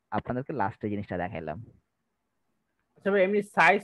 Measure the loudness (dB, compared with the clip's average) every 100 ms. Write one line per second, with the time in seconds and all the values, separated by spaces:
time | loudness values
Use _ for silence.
0 | _ -6 -4 -6 -6 -4 -4 -4 -6 -6
1 | -6 -6 -6 -6 -8 -10 -12 -20 _ _
2 | _ _ _ _ _ _ _ _ _ _
3 | 0 2 4 2 0 4 4 4